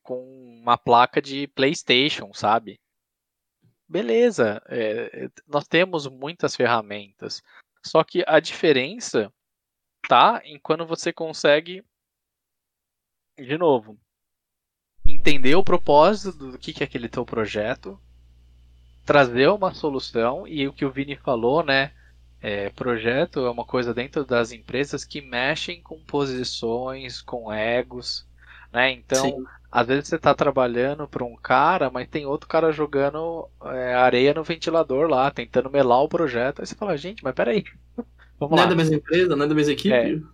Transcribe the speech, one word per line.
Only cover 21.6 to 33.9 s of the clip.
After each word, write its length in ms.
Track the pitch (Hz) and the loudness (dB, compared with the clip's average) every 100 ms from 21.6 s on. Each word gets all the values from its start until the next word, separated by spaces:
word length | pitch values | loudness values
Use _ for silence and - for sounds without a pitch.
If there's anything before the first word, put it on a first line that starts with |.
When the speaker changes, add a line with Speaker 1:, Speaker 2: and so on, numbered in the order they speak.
Speaker 1:
né, 280 | 151 135 135 - _ _ _ _ | 0 0 -2 -8 _ _ _ _
é, 280 | 110 101 101 | -10 -8 -8
projeto 720 | - 123 117 113 131 175 147 123 | -8 -6 -4 -2 -2 -4 -4 -6
é 40 | |
uma 160 | 120 117 | -6 -6
coisa 280 | 131 120 | -4 -4
dentro 320 | 117 131 160 135 | -6 -6 -6 -2
das 260 | 120 117 | -2 -2
empresas 520 | 117 - 127 143 139 - | -6 -10 -6 -6 -8 -12
que 160 | 151 | -16
mexem 600 | 135 120 131 151 - 170 | -10 -4 -4 -4 -8 -14
com 220 | - 160 - | -18 -20 -8
posições, 1160 | 143 139 127 120 - 117 120 127 131 127 - | -4 -4 -4 -8 -8 -6 -6 -8 -12 -14 -16
com 300 | - 123 110 | -14 -12 -8
egos, 760 | 107 110 123 127 123 - - - _ - - - | -4 -2 -2 -4 -10 -12 -12 -14 _ -20 -20 -8
né, 200 | 120 131 | -2 -2
então, 340 | 123 - 131 135 135 | -2 -4 -2 -2 -6
Speaker 2:
Sim. 60 | 131 - - | -12 -20 -6
Speaker 1:
às 160 | 123 117 | -2 0
vezes 200 | 139 - | 0 -2
você 100 | 160 | -2
tá 160 | 143 | 0
trabalhando 720 | 139 147 135 123 120 131 151 143 | 2 0 0 0 0 -2 -4 -10
pra 160 | - | -10
um 120 | 123 113 | -10 -10
cara, 540 | - 131 156 185 135 | 0 2 2 0 -2
mas 180 | 127 123 | -6 -8
tem 160 | 160 139 | -8 -6
outro 220 | 151 - | -8 -2
cara 240 | 160 160 | 0 0
jogando, 760 | 151 151 143 143 151 165 165 - _ 139 | 0 -2 -2 -2 -4 -8 -10 -14 _ -12
é, 280 | 131 123 | -8 -2